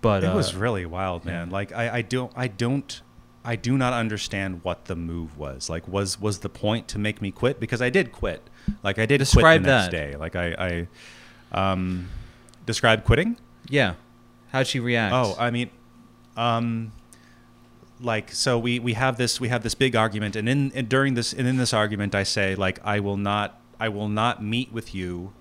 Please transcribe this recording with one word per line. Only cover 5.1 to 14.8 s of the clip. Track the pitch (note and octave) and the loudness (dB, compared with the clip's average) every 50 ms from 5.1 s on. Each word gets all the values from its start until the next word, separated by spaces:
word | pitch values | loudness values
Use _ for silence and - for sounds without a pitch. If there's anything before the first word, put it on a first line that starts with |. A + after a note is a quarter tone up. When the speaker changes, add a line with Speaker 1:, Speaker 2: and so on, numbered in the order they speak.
| E2 E2+ E2 D#2+ D2 | -6 -6 -8 -8 -10
Speaker 2:
was. | D2 D2+ C#2+ C2 C2 - - | -10 -10 -10 -10 -10 -8 -6
Like, | E2 E2+ - | -6 -8 -8
was, | - F2+ G2 G2+ F#2 - - | -4 -2 -2 0 -2 -4 -4
was | G2 G#2+ G2+ F#2 | -2 -4 -4 -4
the | - G2 | -6 -10
point | - - - G#2+ A2 A#2 - - | -10 -4 -2 0 0 -2 -4 -6
to | - G#2+ | -6 -2
make | G#2 G#2+ G#2 - | -2 -2 -2 -2
me | G#2+ G2 | -6 -6
quit? | - - - B2 C#3+ - | -4 0 0 0 0 0
Because | A#2 A2 - A2+ B2 | -4 -4 -2 0 0
I | B2 | 2
did | B2+ F#3+ F3+ - | 2 2 0 0
quit. | - - - G#2 D#2+ - - - - - - - - - - | -4 -4 -4 -4 -4 -6 -10 -20 -20 -8 -6 -6 -6 -2 -2
Like, | G2+ G2 G#2+ | -2 0 2
I | A2 | 2
did | A2 C#3 C#3+ | 2 4 2
Speaker 1:
Describe | C#3 - - - E3+ D#3+ E3 D#3+ | 4 6 6 8 10 10 8 8
Speaker 2:
quit | - | 6
the | - C3+ | 6 4
next | A#2+ F#2+ | 4 4
Speaker 1:
that. | F2+ | 2
Speaker 2:
day. | F2 E2 D2 C#2+ C#2 | 0 -2 -4 -4 -6
Like, | D2 D#2 E2 - | -6 -8 -6 -4
I, | F2+ F2 E2+ E2 - F#2 F#2 F2 E2+ E2+ E2+ - - - - - - - - - - - - - | -2 -2 -2 -2 -2 -2 -2 -2 -2 -4 -6 -10 -18 -20 -20 -20 -20 -20 -20 -20 -20 -20 -6 -2
I, | - F#2+ F#2+ F#2+ | 0 2 2 2
um, | F#2 F#2 F#2 F#2 F2+ F2+ F#2 - - - - - - - - - - - | 0 0 -2 -2 -4 -6 -8 -10 -12 -12 -14 -18 -20 -20 -20 -20 -14 -8
describe | - A2 - - A#2 A2+ A2 - | -6 -4 2 4 4 4 4 6
quitting? | - A#2 B2+ F3+ A3 A#3 - - - - - - - | 4 4 4 4 0 -2 -6 -8 -20 -20 -20 -10 -2
Speaker 1:
Yeah. | C3 C#3+ B2+ G2 E2+ - - - - - - - - - - - - | 2 2 2 2 0 -4 -12 -20 -20 -20 -20 -20 -20 -20 -18 -4 0
How'd | C3 C3 | 0 0
she | - - C3+ | 0 0 -2